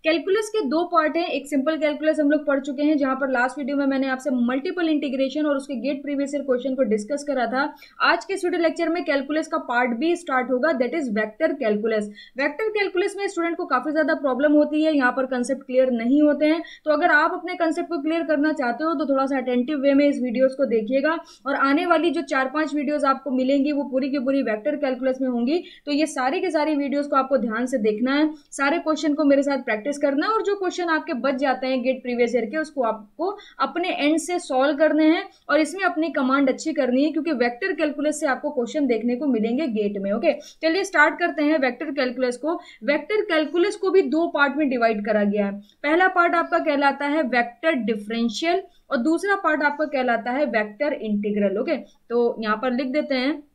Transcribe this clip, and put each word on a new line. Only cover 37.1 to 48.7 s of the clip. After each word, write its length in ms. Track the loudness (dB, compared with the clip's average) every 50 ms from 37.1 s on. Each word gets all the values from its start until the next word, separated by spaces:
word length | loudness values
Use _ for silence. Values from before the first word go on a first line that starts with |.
क्योंकि 200 | 0 -2 -2 -2 0 0
वेक्टर 340 | 0 -2 -2 -2 -4 -4 -2
कैलकुलस 460 | -2 -2 -2 -2 -2 -2 -2 -2 -2
से 60 | -2 -2
आपको 220 | -2 -2 -4 -4
क्वेश्चन 340 | -4 -4 -4 -2 -2 -2 0
देखने 300 | 0 0 0 0 -2 -2
को 100 | 0 0 0
मिलेंगे 380 | 0 0 0 0 0 -2 -2 -2
गेट 300 | -2 -2 -2 -2 -2 -4
में। 140 | -4 -4
ओके, 200 | -4 0 0 0 0 0 -8 -20 -14 _
चलिए 220 | -2 0 0 0 -4
स्टार्ट 340 | 0 4 4 4 4 4 0
करते 240 | -2 -2 0 0
हैं 160 | 0 2 2 2
वेक्टर 300 | 0 -2 -2 -4 -8 -6
कैलकुलस 440 | -2 -2 -2 -2 0 -2 -2 -2 -2
को। 240 | -4 -4 -4 -4 -4 -8 -16 -20 _ -2
वेक्टर 400 | -2 0 -2 -2 -2 -2 -2 0
कैलकुलस 520 | 0 0 0 0 0 2 2 2 2 0
को 140 | -2 -2 4
भी 120 | 4 4 4 4
दो 160 | 2 0 0 0
पार्ट 260 | 2 2 2 2 2
में 120 | 0 0 0
डिवाइड 360 | 2 2 2 2 2 0 -2
करा 180 | 0 2 2 2
गया 200 | 2 2 0 0
है। 140 | -2 -4 -8 -16 _ _ _
पहला 260 | 0 2 4 4 4 4
पार्ट 240 | 4 4 2 4 4
आपका 220 | 2 0 2 0 0
कहलाता 460 | 2 2 2 2 2 2 2 0 -2
है 160 | 0 0 0 0 0
वेक्टर 440 | 0 0 0 0 -6 _ -2 0 0 0 0
डिफरेंशियल 800 | -2 -4 -4 -4 -6 -4 -2 -2 -2 -2 -2 0 0 0 0 -2 -8